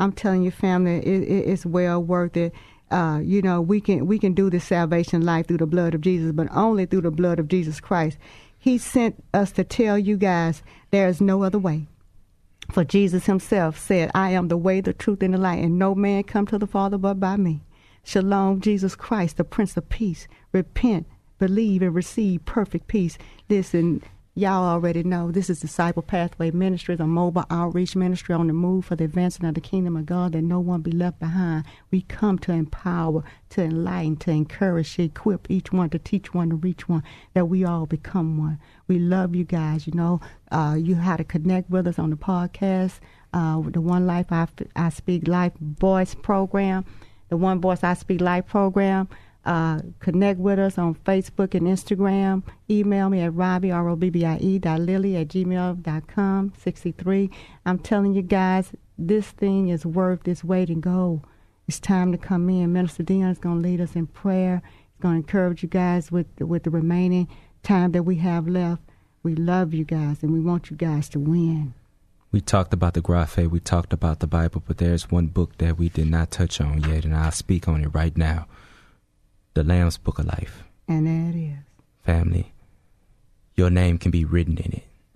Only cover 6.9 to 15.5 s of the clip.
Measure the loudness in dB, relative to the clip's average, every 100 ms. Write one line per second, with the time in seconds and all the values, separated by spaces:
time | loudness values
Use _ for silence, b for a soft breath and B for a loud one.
6.9 | 0 0 0 0 0 0 0 -2 -6 -2
7.9 | 0 0 -4 B B B B 0 0 0
8.9 | 0 2 -2 -2 0 0 0 -2 0 2
9.9 | 2 2 2 2 2 0 -2 B B _
10.9 | 2 2 4 2 2 2 0 0 -2 -6
11.9 | -14 -20 -20 -20 _ _ _ -4 0 2
12.9 | 4 4 2 2 0 2 0 0 -2 0
13.9 | 0 2 0 2 2 2 2 2 2 0
14.9 | -2 -2 0 2 2 2